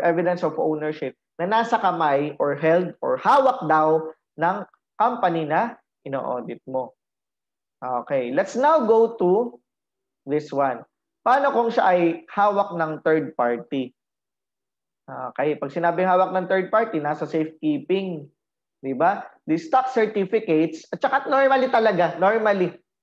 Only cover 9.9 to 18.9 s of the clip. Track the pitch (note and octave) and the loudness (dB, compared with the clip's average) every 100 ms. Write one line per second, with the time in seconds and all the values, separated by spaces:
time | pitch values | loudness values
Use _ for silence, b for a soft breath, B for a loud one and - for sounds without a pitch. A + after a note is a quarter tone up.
9.9 | _ _ _ - D3 D3 C#3 C#3 A#2+ - | _ _ _ -4 -4 -2 -2 -2 -2 -12
10.9 | _ _ _ - C4+ C#4 A#3 A#3 - F#3+ | _ _ _ 2 2 2 0 0 2 4
11.9 | F3+ E3+ E3 - - G#3 G3+ G3 F3 D#3 | 4 2 -2 -6 0 2 2 -2 -2 -4
12.9 | D#3 E3 D#3+ C3+ - A#2+ A#2+ A#2+ C#3 B2+ | -2 0 0 0 -2 -2 -2 -4 -6 -6
13.9 | _ _ _ _ _ _ _ _ _ _ | _ _ _ _ _ _ _ _ _ _
14.9 | _ - C3 B2+ A#2+ C#3+ D3 D3 E3+ E3+ | _ -18 -12 -8 -4 -2 -2 -6 -2 0
15.9 | E3 F#3 F#3 F#3 F#3 F3+ F#3+ F3+ G#3+ A3+ | 2 2 2 2 0 0 -2 0 0 0
16.9 | D#3 D3 D#3 D#3 D#3+ D#3 - D#3 D3 - | -2 -4 -4 -4 -4 -4 -4 -4 -2 -2
17.9 | F#3+ F#3+ D#3+ C#3+ _ _ _ _ _ C3+ | -2 -4 -8 -12 _ _ _ _ _ -6